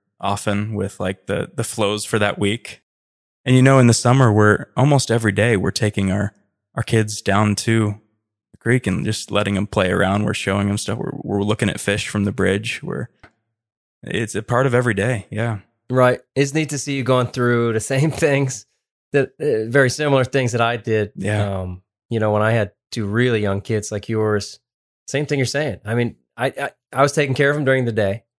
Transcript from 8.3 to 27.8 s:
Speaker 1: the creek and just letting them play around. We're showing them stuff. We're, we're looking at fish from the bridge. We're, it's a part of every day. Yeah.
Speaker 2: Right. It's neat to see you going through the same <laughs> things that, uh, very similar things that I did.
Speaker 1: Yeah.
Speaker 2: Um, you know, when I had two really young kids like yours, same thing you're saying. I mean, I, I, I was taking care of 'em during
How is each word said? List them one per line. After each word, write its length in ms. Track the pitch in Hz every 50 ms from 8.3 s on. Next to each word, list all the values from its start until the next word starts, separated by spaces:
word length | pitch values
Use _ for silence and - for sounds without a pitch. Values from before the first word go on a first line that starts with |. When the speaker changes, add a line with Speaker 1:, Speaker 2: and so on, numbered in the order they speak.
| _ _ _ _ _
Speaker 1:
the 40 |
creek 300 | _ - 113 123 127 -
and 160 | - 90 85 -
just 280 | 107 107 - - -
letting 240 | - 101 104 101 101
them 120 | 95 101
play 240 | - - 104 92 92
around. 320 | 95 95 98 95 98 104 107
We're 100 | 107 -
showing 360 | - - 98 95 101 101 101
them 80 | 101
stuff. 200 | 104 - 98 107
We're, 140 | 113 - - -
we're 260 | - - - 101 98 101
looking 260 | 107 110 - 113 95
at 120 | - -
fish 260 | - 101 101 107 -
from 160 | - - 107 101
the 80 | 101
bridge. 500 | - 95 92 95 95 104 110 113 - -
We're, 280 | - - - - 127 - _ _ - - _ _ _ _ _ _ _ _ _ _ _ _ _ _
it's 320 | - - - 104 117 104 -
a 80 | 110
part 240 | 107 - 120 123 135
of 80 | 135 120
every 200 | 123 123 123 104
day. 340 | 98 101 123 123 107 - -
Yeah. 300 | 104 107 117 117 110 98 - _ _ _ _ -
Speaker 2:
Right. 320 | 123 127 123 123 127 - - _ _
It's 180 | 135 143 139 139
neat 160 | 160 156 139
to 80 | 147
see 180 | 131 - 143 139
you 80 | 135 120
going 240 | 135 131 127 120
through 460 | - - 127 123 120 120 117 120 117 110
the 80 | 110
same 280 | - - 135 135 151 160
<laughs> 0 |
things 540 | - - 170 147 139 139 139 131 - - - _ _ _ _ _ _ _ _ _
that, 220 | - 139 131 - _ -
uh, 280 | 151 147 117 110 110 113
very 200 | 120 139 135 123
similar 340 | - - 151 147 139 131 127
things 300 | 127 - 139 127 113 117
that 80 | 117
I 160 | 117 117 120
did. 340 | 117 - 117 110 107 104 101 -
Speaker 1:
Yeah. 420 | 101 95 104 107 104 104 101 98 92
Speaker 2:
Um, 220 | 92 92 92 92 - _ _ _ _ -
you 120 | 117 110
know, 100 | 107 107
when 100 | 104 104 107
I 80 | 110
had 200 | 117 113 104 95 - _ _ _
two 140 | - 120 104
really 360 | 98 104 117 123 127 117 107
young 180 | 104 101 98 98
kids 320 | - - 113 107 104 -
like 160 | 107 101 -
yours, 520 | - 113 110 110 107 104 104 104 - - - _ _ _ _ _ _ _ _ _
same 180 | - - 143 151
thing 120 | - 147
you're 80 | 139 127
saying. 360 | - - 143 156 139 92 - -
I 120 | 104 117
mean, 200 | 120 120 117 - _ _ _ _
I, 100 | 113 123
I, 220 | 131 - 135 139 - - _ _ _ -
I 80 | 123
was 100 | 143 139
taking 240 | - 160 143 131 127
care 140 | 143 139 139
of 60 | 147
'em 80 | 151 143
during 180 | 131 131 131